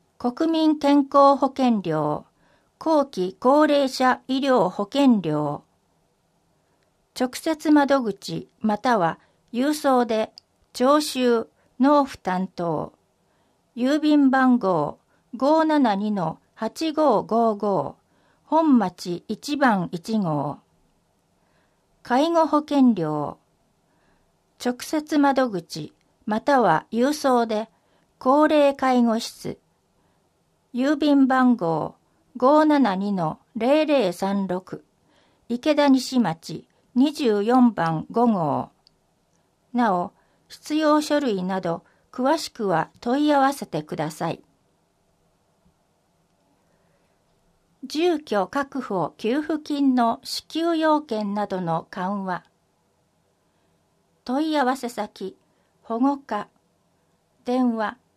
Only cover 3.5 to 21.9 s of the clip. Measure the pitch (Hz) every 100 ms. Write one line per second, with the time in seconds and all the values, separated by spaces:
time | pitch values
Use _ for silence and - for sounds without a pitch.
3.5 | 285 302 285 269 - 254 247 - 262 277
4.5 | 254 180 - 202 269 277 220 160 151 151
5.5 | 147 _ _ _ _ _ _ _ _ _
6.5 | _ _ _ _ _ _ - 254 - 330
7.5 | 311 330 302 277 277 233 196 - 165 -
8.5 | _ 214 208 262 226 165 - _ _ _
9.5 | 226 269 302 285 254 233 220 214 _ _
10.5 | _ _ - 247 302 302 254 247 233 -
11.5 | _ _ - 262 294 269 - - 185 185
12.5 | - 170 151 - _ _ _ _ _ _
13.5 | _ _ - 254 302 302 294 269 262 262
14.5 | 247 190 175 147 - _ _ _ 220 269
15.5 | 320 320 302 254 196 214 202 160 160 _
16.5 | - 220 - 320 302 302 202 156 220 226
17.5 | 208 214 185 135 - _ _ _ _ -
18.5 | 311 320 254 190 - 185 175 - 220 -
19.5 | 285 269 202 170 180 190 220 180 147 143
20.5 | - _ _ _ _ _ _ _ _ _
21.5 | _ _ _ _